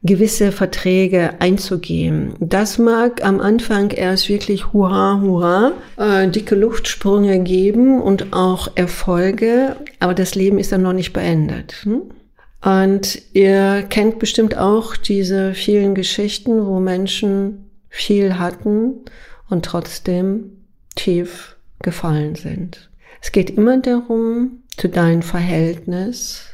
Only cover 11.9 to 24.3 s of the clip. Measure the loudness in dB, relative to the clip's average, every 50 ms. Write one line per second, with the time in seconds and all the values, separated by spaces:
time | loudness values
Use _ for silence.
11.9 | -4 -4 -4 -8 -16 -20 -20 _ _ _ -20 -20 -20 -6 -2 0 2 4 4 2
12.9 | 2 0 -2 -4 -8 -8 -12 -4 2 4 4 6 6 4 4 2 2 0 -2 -2
13.9 | -2 2 2 2 0 0 -4 -2 0 2 0 0 2 0 0 2 2 2 0 -2
14.9 | -2 -2 0 0 0 0 0 0 0 0 -2 -2 -4 -4 0 2 2 2 4 2
15.9 | 0 0 -2 -4 -2 -2 -4 -4 -4 -6 -4 0 0 0 0 0 0 0 0 0
16.9 | 0 -2 -2 -4 -4 -2 -2 0 0 0 -2 -4 -6 -10 -16 -20 -20 -20 _ -18
17.9 | -10 -8 -2 0 2 2 2 2 0 0 -2 -4 -6 -4 -2 -2 0 0 0 -2
18.9 | -4 -6 -12 -20 -20 -20 -20 -20 -20 -20 -8 -4 -4 -4 -4 -2 -6 -6 -6 -6
19.9 | -12 -8 -4 -2 -2 0 0 -2 -2 -4 -6 -10 -18 -20 -20 _ _ _ _ _
20.9 | -12 -6 -2 0 0 0 -2 -4 -10 -16 -20 -20 -20 -20 _ -20 -20 -8 -6 -6
21.9 | -6 -4 -2 -2 0 0 -2 -4 -6 -8 -10 -10 -10 -8 -10 -10 -12 -18 -20 _
22.9 | -20 -20 _ -20 -20 -12 -10 -2 0 0 0 2 2 2 4 4 4 2 2 0
23.9 | 0 -2 -2 -2 -2 -2 0 -2